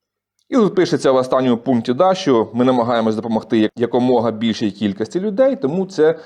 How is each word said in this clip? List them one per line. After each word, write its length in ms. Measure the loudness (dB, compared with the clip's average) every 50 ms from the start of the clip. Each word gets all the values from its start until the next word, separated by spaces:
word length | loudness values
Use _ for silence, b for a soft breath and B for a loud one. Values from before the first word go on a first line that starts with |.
| _ _ _ _ _ _ _ _ _ _
І 60 | 0
тут 200 | 2 2 2 2
пишеться 360 | 0 0 0 0 0 2 2
в 40 | 2
останньому 420 | 2 2 0 0 0 2 0 0
пункті, 360 | 0 0 -2 -2 0 0 -2 0
да, 200 | 2 2 2 2
що 360 | 0 0 2 2 2 2 0 -2
ми 120 | 0 0
намагаємось 500 | 2 2 2 0 0 0 0 0 0 -2
допомогти 420 | -2 -4 -2 -4 -4 -2 0 0
як-, 140 | 2 2 0 0
якомога 560 | -2 -4 -2 0 0 2 2 2 2 2 0
більшій 400 | -2 -2 -2 -2 -2 -2 -4 -4
кількості 480 | -4 -2 -4 -4 -2 -4 -6 -6 -4 -4
людей, 360 | -4 -4 0 0 2 2 0
тому 300 | -2 -4 -4 -2 -4 -4
це 340 | -4 -2 2 2 2 2 B B